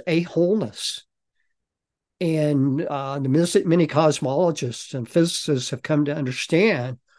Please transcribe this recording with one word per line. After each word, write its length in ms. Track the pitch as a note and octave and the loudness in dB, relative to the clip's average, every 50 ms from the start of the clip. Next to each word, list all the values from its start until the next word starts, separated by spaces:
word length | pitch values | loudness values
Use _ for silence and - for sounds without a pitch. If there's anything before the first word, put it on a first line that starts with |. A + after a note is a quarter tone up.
| - | -4
a 140 | F3+ D#3+ E3+ | 0 0 0
wholeness. 840 | E3+ E3+ - E3 F3 F3 G#3+ A3 D3+ G#2+ - - - - - - - _ _ _ _ _ _ _ _ _ _ _ _ _ _ _ _ _ _ _ _ _ _ - | 0 0 0 2 2 2 2 0 -2 -4 -6 -8 -8 -8 -8 -10 -14 _ _ _ _ _ _ _ _ _ _ _ _ _ _ _ _ _ _ _ _ _ _ -4
And, 640 | F3+ E3 D#3+ D#3 D3+ D3+ D3 C#3 C3+ C#3 C3 D3 | -2 0 2 2 2 2 2 2 2 2 0 -2
uh, 380 | - - D3 C#3 C#3 C3+ C#3 C#3+ | -2 -4 -4 -6 -6 -6 -6 -4
the 100 | C3+ C3 | 0 2
mis-, 360 | C3 D#3+ E3+ E3+ - G3+ - | 2 2 4 4 2 2 2
many 220 | E3+ E3 F3 E3 | 2 2 2 2
cosmologists 1040 | D#3 - D3 D#3+ D#3 C#3+ - D3 C3 C3+ D3+ F3+ E3+ D3+ - C#3 A#2+ A2+ - - - - | 2 4 4 4 4 2 0 -2 -2 0 2 0 0 0 -2 -6 -6 -8 -8 -12 -10 -8
and 140 | C3 A#2 | -8 -6
physicists 600 | - - E3+ E3 E3+ - - - D#3+ D3 B2+ - - | 0 2 2 2 2 0 -4 -2 -2 -2 -2 -2 -6
have 140 | - - - | -8 -8 -4
come 220 | - D#3 D3 D3 | -2 0 0 0
to 100 | C#3 D3 | 0 -2
understand, 840 | D#3+ C#3 B2+ B2+ - - - E3 E3+ G#3 A3+ F#3 C3 A#2+ C3 A#2+ - _ _ _ | -4 -4 -4 -4 -6 -4 0 2 2 2 2 0 -2 -4 -6 -8 -12 _ _ _